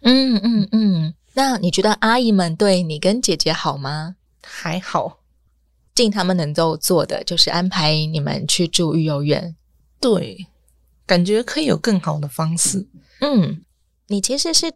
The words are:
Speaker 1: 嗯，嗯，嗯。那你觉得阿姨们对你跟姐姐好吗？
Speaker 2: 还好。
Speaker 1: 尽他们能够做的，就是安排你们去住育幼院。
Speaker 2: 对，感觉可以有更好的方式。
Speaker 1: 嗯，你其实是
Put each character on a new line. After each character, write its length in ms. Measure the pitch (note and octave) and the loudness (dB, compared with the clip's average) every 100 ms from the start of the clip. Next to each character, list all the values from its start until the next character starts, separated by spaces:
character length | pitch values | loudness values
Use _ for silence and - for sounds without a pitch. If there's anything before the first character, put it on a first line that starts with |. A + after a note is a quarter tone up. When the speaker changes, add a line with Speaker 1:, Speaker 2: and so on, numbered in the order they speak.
Speaker 1:
嗯， 360 | A#3 C4 C4 G#3+ | 2 4 4 2
嗯， 240 | G#3+ A3 - | 2 0 2
嗯。 420 | A3 G#3+ E3+ D#3 - _ | 2 2 2 -2 -6 _
那 240 | C4 C4+ A#3 | -2 0 0
你 140 | F3 | 0
觉 100 | F#3 | 2
得 120 | G#3 | 2
阿 260 | G#3 A3 B3 | 2 2 2
姨 120 | A#3 | 4
们 240 | G3 E3+ E3 | 2 2 2
对 280 | G3+ F#3 | 2 2
你 160 | E3 D3+ | 0 -2
跟 200 | F3+ A#3 | 0 0
姐 160 | B3 E3 | 0 0
姐 160 | - | 0
好 240 | - D#3 C#3 | 0 -2 -4
吗？ 420 | C3+ D3+ E3 F#3 _ _ | -6 -6 -8 -14 _ _
Speaker 2:
还 360 | - - E3 F3 | -20 -10 -6 -6
好。 420 | - E3 - - _ _ _ _ _ _ _ - | -4 -4 -4 -10 _ _ _ _ _ _ _ 0
Speaker 1:
尽 160 | G#3+ | 0
他 120 | G#3 | 0
们 140 | F3+ F3+ | 0 0
能 160 | D3 | -2
够 240 | D3+ E3 D#3+ | 0 0 0
做 260 | - F3 | 0 2
的， 200 | - - | 0 -4
就 120 | - E3+ | -4 0
是 140 | - | 0
安 180 | E3+ F#3 | 0 -2
排 280 | F#3 D#3 D#3 | 0 0 0
你 240 | D#3 D#3+ | -2 -4
们 280 | C#3+ D3 D3+ | -4 -4 -2
去 200 | - E3+ | -2 0
住 260 | - E3 D#3+ | 0 0 0
育 100 | D#3 | 0
幼 180 | C#3+ | 0
院。 320 | D3 D3 E3+ D#3+ _ _ _ - | 0 -2 -4 -14 _ _ _ -4
Speaker 2:
对， 480 | C4 F#3+ E3 G2 F#3 _ _ _ _ _ - | 0 0 -2 -12 -18 _ _ _ _ _ 0
感 180 | F3+ F3 | 2 2
觉 160 | G#3+ | 0
可 180 | B3 D4+ | -2 -2
以 60 | D4 | 0
有 100 | D#3 | 0
更 240 | A#3 F#3+ | 0 0
好 200 | D#3 D3+ | 0 -4
的 80 | C#3+ | -6
方 280 | - D#3+ E3+ | -4 -4 -2
式。 320 | - F#3+ G3+ - _ - | -2 -2 -8 -16 _ -4
Speaker 1:
嗯， 420 | C#4+ B3+ D3 D#3 - _ _ _ - | 0 2 2 -2 -14 _ _ _ -6
你 140 | G3+ | -4
其 160 | F#3+ C#4 | -2 -2
实 160 | E4+ | 0
是 180 | D#4+ E4 | 0 0